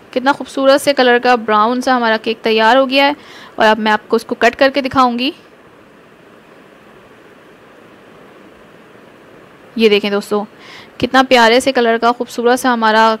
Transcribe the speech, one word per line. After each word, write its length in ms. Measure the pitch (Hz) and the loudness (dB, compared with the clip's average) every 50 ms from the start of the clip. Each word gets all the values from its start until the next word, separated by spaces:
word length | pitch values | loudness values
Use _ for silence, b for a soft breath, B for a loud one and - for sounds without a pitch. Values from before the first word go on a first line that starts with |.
| - - - | -16 -10 -8
कितना 180 | 254 247 277 277 | -4 -2 -2 -2
खूबसूरत 480 | - 262 - - 277 269 269 269 294 | -4 -8 -10 -6 0 2 2 2 2
से 120 | - 285 277 | 2 -2 0
कलर 260 | 277 254 247 240 240 | 2 2 2 2 2
का 160 | 247 247 254 | 2 0 0
ब्राउन 440 | 233 220 220 214 208 214 233 247 254 | 0 0 -2 0 0 0 0 -2 -4
सा 120 | 254 269 254 | -2 -2 -2
हमारा 220 | 240 233 226 220 220 | 0 0 -2 -2 -2
केक 220 | - 233 220 - - | -4 -8 -8 -6 -4
तैयार 340 | 226 220 220 220 220 247 | -2 0 2 2 2 2
हो 80 | 269 269 | 2 2
गया 200 | 254 269 277 277 | 0 0 0 0
है। 100 | 277 294 B B B B B B B B - | 0 -2 B B B B B B B B 0
और 60 | 220 | 0
अब 140 | 214 220 226 | 0 2 0
मैं 120 | 214 220 | 0 -2
आपको 240 | 214 214 - - 233 | -2 -2 -2 -4 -4
इसको 200 | 233 - - 240 | -4 -4 -6 -4
कट 200 | - 226 233 - | -2 0 -2 0
करके 260 | - 269 269 269 285 | 0 0 0 0 -2
दिखाऊँगी। 520 | 254 254 - 269 254 247 233 240 254 294 349 - - - - - - - - - - _ - - - _ - - - - - - _ - - - - - - - - - - - - - - - - - - - - - - - - - - - - - - - - - - - - - - - - - - - - - - - - - - - - - - - - - - - - - - - - - - | -6 -2 0 0 0 0 0 -4 -6 -6 -8 -10 -18 -20 -20 -20 -20 -20 -20 -20 -20 _ -20 -20 -20 _ -20 -20 -20 -20 -20 -20 _ -20 -20 -20 -20 -20 -20 -20 -20 -20 -20 -20 -20 -20 -20 -20 -20 -20 -20 -20 -20 -20 -20 -20 -20 -20 -20 -20 -20 -20 -20 -20 -20 -20 -20 -20 -20 -20 -20 -20 -20 -20 -20 -20 -20 -20 -20 -20 -20 -20 -20 -20 -20 -20 -20 -20 -20 -20 -20 -20 -20 -20 -20 -20 -20 -14 -4
ये 120 | 226 226 214 | 0 2 2
देखें 200 | 208 202 214 202 | 2 2 0 -2
दोस्तों, 320 | 202 202 208 - 208 208 208 - - B B B B B B B B - | -4 -4 -4 -4 -6 -6 -6 -8 -16 B B B B B B B B -8
कितना 220 | 262 247 - 262 262 | -8 -2 0 0 2
प्यारे 360 | 262 262 240 226 220 233 262 | 2 2 2 4 4 2 2
से 100 | - 277 | 0 0
कलर 260 | 262 247 240 226 226 | -2 0 0 0 -2
का 140 | 233 233 233 | 0 0 -2
खूबसूरत 480 | 247 - 247 - - - 233 240 247 240 | -2 -2 -8 -10 -8 -4 -2 0 0 0
सा 120 | - 262 | 0 -2
हमारा 320 | 240 226 226 214 214 220 220 226 220 220 | -2 0 0 0 2 2 2 2 0 -2